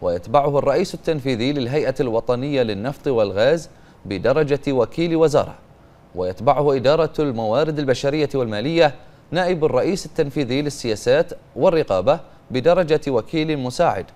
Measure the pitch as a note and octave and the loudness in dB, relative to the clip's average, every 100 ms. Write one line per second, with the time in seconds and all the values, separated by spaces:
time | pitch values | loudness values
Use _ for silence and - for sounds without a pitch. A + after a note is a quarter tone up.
0 | F#2 F2 A2 C#3+ C#3+ C#3+ C#3 C#3+ F#3+ E3+ | -4 -4 0 2 2 0 2 0 -2 -4
1 | - D#3 C3 A2+ B2+ D3 A#2+ D3+ B2 B2+ | -4 -4 -2 -2 -2 -2 -2 -2 -2 -2
2 | B2+ A2+ A#2+ B2 C#3+ C#3 A2+ G2 B2 D3 | -2 0 0 -2 -2 0 0 -2 -6 -6
3 | D3 A#2 G2+ F#2+ B2+ E3 - - - - | -2 0 0 2 2 2 -4 -20 -20 -20
4 | - G2 A#2 D3+ D3 C#3+ C#3+ C3 A2+ - | -8 -2 0 0 0 -2 0 0 0 -2
5 | E3+ D#3+ D#3+ C3+ - - - - - - | -2 2 4 2 0 -6 -20 -20 -20 -20
6 | - F2 F2+ F#2 A#2+ C3+ D3 C3+ B2 D#3+ | -14 -6 -6 0 0 2 2 2 4 2
7 | D#3 - D3 A2+ A2 A#2+ D#3 D3+ C3+ B2 | 2 0 -2 -2 0 0 0 -2 -2 0
8 | C#3 D3+ C#3 C3+ A#2 G#2 C3+ E3+ D3+ - | 0 0 -2 -2 -2 -2 0 4 4 2
9 | - - - E3 F3+ F3 D3+ B2 B2+ G3 | -14 -20 -6 -2 0 0 0 2 0 -2
10 | - - C#3+ D3+ A#2+ C3 D3 - A#2+ G#2 | -4 -4 -2 -2 -2 -2 -4 -6 -4 -2
11 | A#2+ C#3+ E3+ - - - F3 E3 - F#2 | 2 2 2 -6 -14 0 2 2 2 2
12 | G#2+ D#3+ - - - B2 C#3+ F3+ D#3 D3+ | 2 0 -4 -20 -8 0 2 2 2 0
13 | D3 A#2+ - D#3+ D#3 D3 B2+ B2+ D#3+ F#2+ | 2 -2 -2 -4 -2 -2 -4 0 0 0
14 | - | -8